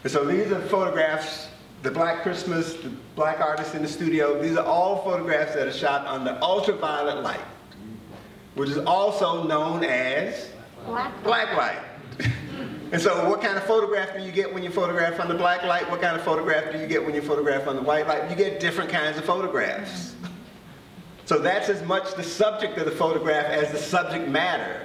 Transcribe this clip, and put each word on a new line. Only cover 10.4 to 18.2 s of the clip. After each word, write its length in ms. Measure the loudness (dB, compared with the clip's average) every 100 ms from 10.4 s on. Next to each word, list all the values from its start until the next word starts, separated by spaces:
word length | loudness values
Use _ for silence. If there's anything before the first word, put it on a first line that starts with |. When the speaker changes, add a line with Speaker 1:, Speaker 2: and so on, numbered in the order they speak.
| -10 -14 -18 -16 -6
Speaker 2:
Black. 380 | -4 -4 -2
Speaker 1:
black 340 | 2 2 2 0
light. 220 | 0 -2 -10 -14 -16 -4
<laughs> 120 | -2 -2 -6 -8 -8 -10 -4
And 120 | 2
so 280 | 2 4 2
what 120 | 2
kind 160 | 0 0
of 80 | 2
photograph 500 | 2 4 0 0 -6
do 80 |
you 80 | -4
get 220 | 0 0
when 100 | -2
you 60 | -2
photograph 500 | 0 0 2 2 0
under 160 | -2 2
black 260 | 4 4
light? 280 | 2 0 0
What 100 | 0
kind 140 | 0 0
of 80 |
photograph 480 | 2 2 2 2 0
do 80 | -4
you 80 | 0
get 180 | 0 0
when 80 |
you 80 | -2
photograph 460 | 0 2 2 2 0
under 140 | 0
white 260 | 2 2 2
light? 220 | 0